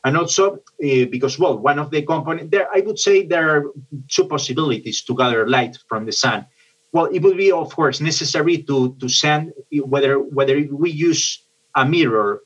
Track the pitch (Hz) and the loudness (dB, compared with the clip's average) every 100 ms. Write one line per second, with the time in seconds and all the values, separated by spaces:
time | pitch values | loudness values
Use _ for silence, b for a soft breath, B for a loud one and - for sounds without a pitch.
0 | 139 156 165 - 196 - _ - 143 131 | 0 0 0 2 2 0 _ -6 0 2
1 | 123 127 131 135 175 113 131 147 147 156 | 2 0 -4 0 0 2 0 0 -2 -4
2 | 147 160 147 165 160 196 180 190 202 214 | -2 -4 -2 -6 0 0 2 0 -2 -2
3 | - 196 170 170 160 151 143 143 131 139 | 4 4 4 0 2 2 0 -10 -14 -16
4 | - - 185 143 - 131 156 110 113 - | -4 0 0 -2 -4 -2 0 -2 -4 -8
5 | - 127 127 117 110 127 123 - _ 110 | -6 -2 0 2 2 0 -2 -8 _ -6
6 | 110 104 127 107 - b b b _ 165 | -4 -2 -2 -2 -8 b b b _ 0
7 | 165 185 190 185 196 175 151 - 147 131 | 0 2 2 4 2 2 -2 0 0 0
8 | 156 156 156 165 156 165 - 135 127 131 | -2 -2 -2 0 2 0 0 0 0 -2
9 | 127 - 151 151 160 - - 147 131 139 | -2 0 2 0 -2 -12 -6 -4 0 2
10 | 139 139 - 139 135 139 147 143 175 151 | 2 2 0 0 2 2 0 -2 -2 0
11 | 170 156 - - _ _ _ 131 135 170 | 0 2 -2 -6 _ _ _ -2 2 2
12 | 139 110 104 104 | 2 2 0 -4